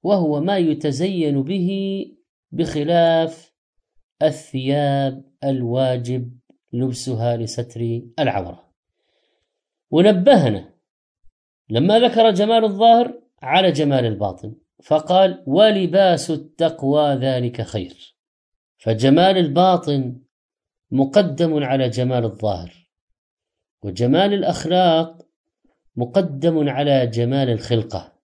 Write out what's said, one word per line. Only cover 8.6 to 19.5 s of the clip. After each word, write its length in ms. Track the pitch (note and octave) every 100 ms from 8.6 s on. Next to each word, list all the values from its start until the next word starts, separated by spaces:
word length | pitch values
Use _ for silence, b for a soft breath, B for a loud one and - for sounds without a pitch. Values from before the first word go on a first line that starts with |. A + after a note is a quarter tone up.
| _ _ _ _ _ _ _ _ _ _ _ _ _
ونبهنا 760 | D#3 G3+ F#3 G3+ A#3 C3 G2+ - _ _ _ _ _ - _ _ _ _
لما 280 | A2+ E3+ A3
ذكر 320 | A#3+ A3+ A3+
جمال 340 | F#3+ G#3+ A3+
الظاهر 500 | A3 G3 A#3 A#3 B3 - _ _
على 300 | B2+ E3 F#3+
جمال 320 | D3 D3 C3+
الباطن، 500 | A#2 G2 G2+ F2+ G#2+ - _ _
فقال: 600 | - D#3 D3+ F#3 F#3+ F3+ -
"ولباس 840 | D#3 G#3+ G3+ F3+ F#3 F#3+ E3 -
التقوى 840 | D3+ - - E3 - C3+ D3 D3
ذلك 480 | C3+ C3+ B2+ A#2+ A#2+
خير". 520 | A2 G#2+ F2 - - _ _ _ _ _ _ _
فجمال 600 | A2+ A2 C3 D3+ F#3+ F#3+
الباطن 800 | D#3+